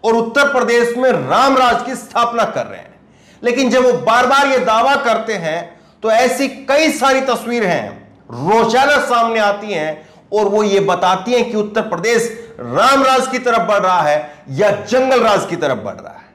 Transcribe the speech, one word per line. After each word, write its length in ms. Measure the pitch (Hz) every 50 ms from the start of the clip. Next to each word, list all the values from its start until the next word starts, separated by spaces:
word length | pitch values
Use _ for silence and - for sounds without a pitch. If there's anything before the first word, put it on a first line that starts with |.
| -
और 100 | 226 226
उत्तर 340 | 233 226 226 233 277 285 285
प्रदेश 480 | 277 254 233 214 233 240 240 240 -
में 140 | 240 254 262
राम 460 | 240 156 - 127 147 - 262 277 277
राज 260 | 269 254 240 233 233 -
की 120 | 254 262
स्थापना 500 | - - - - 233 240 240 240 233 214
कर 220 | 175 - 139 113
रहे 120 | 104 98 90
हैं। 160 | - - - - _ _ _ _ _ _ - - -
लेकिन 280 | 240 240 262 269 240
जब 140 | 226 262 254
वो 80 | 247 226
बार 340 | 170 - 220 220 247 247
बार 200 | 247 269 277 294
ये 120 | 277 269 247
दावा 380 | - 220 220 226 240 277 285
करते 360 | 277 269 233 220 220 220 220 220
हैं 480 | 190 170 160 156 170 170 - - - - _ _ _ -
तो 80 | 220
ऐसी 380 | 220 226 254 247 247 - 277 269
कई 420 | 269 - - - 269 294 320 311 311
सारी 280 | - 254 269 269 262
तस्वीरें 480 | 262 262 240 - - 226 240 240 214 180
हैं, 500 | 170 139 110 98 - - - - - _ _ _ 117
रोजाना 680 | 120 135 170 214 233 220 - 220 247 269 285 294 277
सामने 420 | - - 247 233 226 233 226 226
आती 320 | 214 202 202 202 214 214 202
हैं 360 | 165 151 156 151 151 - - - - _ _ 196
और 160 | 214 214 196
वो 140 | 196 214 214
ये 180 | 208 196 196
बताती 520 | 180 190 180 170 180 180 190 185 185 233 247
हैं 180 | 240 226 233
कि 60 | 208
उत्तर 240 | 214 208 208 - 220
प्रदेश 500 | 214 220 - 170 170 226 240 226 - - - - - - - -
राम 420 | 120 120 123 156 214 254 277 269 269
राज 260 | 262 262 262 262 -
की 100 | 233 254
तरफ 220 | - 247 226 220
बढ़ 200 | - - 208 202
रहा 220 | 190 185 180 175 156
है 320 | 151 147 151 151 - - - - -
या 200 | 135 139 202 208
जंगल 500 | - 202 - - 233 254 262 262 262 247
राज 260 | 226 220 208 190 -
की 100 | - 165
तरफ 200 | - 156 143 131
बढ़ 180 | 104 - 104 90
रहा 240 | - - - - -
है। 60 | - -